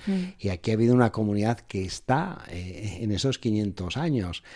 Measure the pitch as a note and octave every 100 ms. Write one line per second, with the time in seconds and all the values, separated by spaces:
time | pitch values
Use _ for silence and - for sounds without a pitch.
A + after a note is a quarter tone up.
0 | - F#3+ F3+ - G2+ F2+ - A2 A#2 B2
1 | A#2 - G#2+ G2+ G#2+ A#2 - G2+ F#2 -
2 | - C3 F#3 - - F2+ F2+ F#2 G#2 F2+
3 | A2 G2 C3+ A#2 A#2 G#2+ G#2 F2 F2+ G#2
4 | E3 C3+ F2+ E2+ -